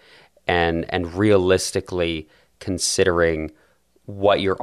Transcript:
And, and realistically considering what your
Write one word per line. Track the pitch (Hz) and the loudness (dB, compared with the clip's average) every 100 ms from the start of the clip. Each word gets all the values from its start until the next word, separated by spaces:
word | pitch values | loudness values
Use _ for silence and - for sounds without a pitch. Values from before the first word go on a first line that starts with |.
| _ - _ _ - | _ -20 _ _ 0
And, | 90 85 82 - | 2 2 0 -2
and | 90 87 | -4 -4
realistically | 87 107 101 92 92 - 98 - 90 85 82 78 _ _ _ | 0 2 4 4 2 0 -6 -6 -4 -4 -4 -10 _ _ _
considering | - 90 - - 92 85 85 78 78 - _ _ _ _ | -8 -6 -4 0 0 2 2 0 -6 -12 _ _ _ _
what | - 101 101 90 | -18 -2 0 2
your | 95 90 | 0 -2